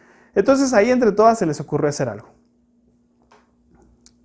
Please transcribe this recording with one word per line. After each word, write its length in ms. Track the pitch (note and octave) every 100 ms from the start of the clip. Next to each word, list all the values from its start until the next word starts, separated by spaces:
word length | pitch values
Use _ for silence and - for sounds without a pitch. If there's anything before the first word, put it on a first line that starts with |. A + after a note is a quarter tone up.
| _ _ _
Entonces 380 | G#3 G3 C4+ C4+
ahí 180 | A#3+ A3+
entre 220 | B3+ A#3
todas 260 | G3+ A3+ A3+
se 80 | E3+
les 140 | C#3
ocurrió 280 | C#3+ D3 D3
hacer 180 | C#3+ A2
algo. 200 | G#2 - _ _ _ _ _ _ _ _ _ _ _ _ _ _ _ _ _ _ _